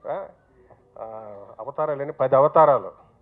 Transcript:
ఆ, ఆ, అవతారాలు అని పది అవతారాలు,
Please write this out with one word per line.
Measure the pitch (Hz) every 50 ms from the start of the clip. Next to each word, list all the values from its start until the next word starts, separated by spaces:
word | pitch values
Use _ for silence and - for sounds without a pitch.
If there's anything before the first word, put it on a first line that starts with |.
| -
ఆ, | 131 156 196 190 - _ _ _ _ _ _ _ _ _ _ _ _ _ -
ఆ, | 110 113 110 110 110 104 101 101 98 98 - -
అవతారాలు | 110 135 - 160 156 151 143 135
అని | 139 151
పది | - - 131 127 135
అవతారాలు, | 131 143 151 - 165 156 147 135 110 95 92 - _ _ _ _ _